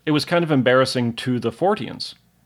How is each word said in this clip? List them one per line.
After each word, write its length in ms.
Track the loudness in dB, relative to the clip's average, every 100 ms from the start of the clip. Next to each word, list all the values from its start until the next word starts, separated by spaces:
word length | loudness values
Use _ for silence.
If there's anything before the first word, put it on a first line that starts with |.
| -2
it 60 |
was 140 | -2 0
kind 180 | -2
of 80 | 2
embarrassing 640 | 2 4 4 4 0 -2
to 260 | -4 -4 -2
the 120 | -2
Forteans, 640 | -2 -2 -2 -6 -12 -14 -16 _ _